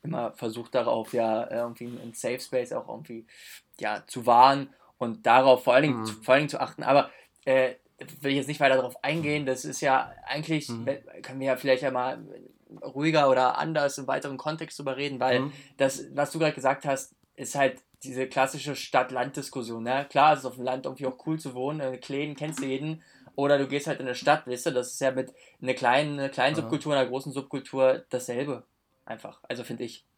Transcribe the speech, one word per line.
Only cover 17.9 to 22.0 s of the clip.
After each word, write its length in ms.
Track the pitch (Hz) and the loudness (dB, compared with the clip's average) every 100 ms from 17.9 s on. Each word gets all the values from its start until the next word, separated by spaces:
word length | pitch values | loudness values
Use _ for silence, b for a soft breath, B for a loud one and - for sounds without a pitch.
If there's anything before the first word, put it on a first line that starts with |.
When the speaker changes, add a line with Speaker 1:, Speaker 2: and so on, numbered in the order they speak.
| _ | _
Speaker 1:
diese 240 | 131 127 131 | -12 -6 -4
klassische 480 | 135 131 147 139 135 | 0 0 -2 -8 -8
Stadt-Land-Diskussion, 1080 | - 135 127 127 131 139 135 135 117 117 | 0 0 0 -2 -4 -6 -8 -10 -8 -8
ne? 220 | 117 131 143 | -4 -4 0
Klar, 240 | 147 151 | 4 6
es 60 | 147 | 4
ist 60 | 131 | -2
auf 100 | 127 | -8
dem 80 | 123 | -6
Land 200 | 131 139 | -6 -6
irgendwie 200 | 135 135 | -6 -8
auch 100 | 127 - | -6 -6
cool 140 | 156 | -6
zu 140 | 147 123 | -6 -6
wohnen, 240 | 131 156 | -6 -4
in 200 | 135 127 | -6 -8